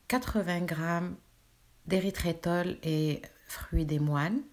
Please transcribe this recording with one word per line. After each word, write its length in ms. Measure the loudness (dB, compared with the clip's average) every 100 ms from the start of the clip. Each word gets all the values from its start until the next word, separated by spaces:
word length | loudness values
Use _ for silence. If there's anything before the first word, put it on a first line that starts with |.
| -2
quatre-vingts 580 | -2 0 0 0 0 -2
grammes 500 | -2 0 0 -2 -6 -14 _ _ _ _ -20 0
d'érythritol 960 | 0 2 0 -2 0 0 0 0 -2
et 400 | 0 2 2 0 -6 -20 -16
fruits 400 | -12 -2 0 2
des 140 | 2
moines, 420 | 2 2 2 0 -4